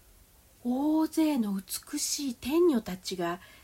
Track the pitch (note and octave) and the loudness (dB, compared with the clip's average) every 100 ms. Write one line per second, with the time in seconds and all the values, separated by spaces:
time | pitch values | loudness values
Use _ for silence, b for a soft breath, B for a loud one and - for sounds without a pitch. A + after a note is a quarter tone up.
0 | b - _ _ _ _ A#3+ B3+ D4+ D#4 | b -20 _ _ _ _ -2 0 2 2
1 | D#4+ D#4+ D#4 C#4 G#3 G3 - - - D4 | 2 2 2 2 0 -2 -6 -12 -8 -6
2 | - - C#4 A#3 A#3+ E4 F4 A#3+ F#3 F3+ | -4 -4 -6 -6 0 4 4 4 -2 -8
3 | - F#3 E3+ F3 B B | -8 -4 -4 -6 B B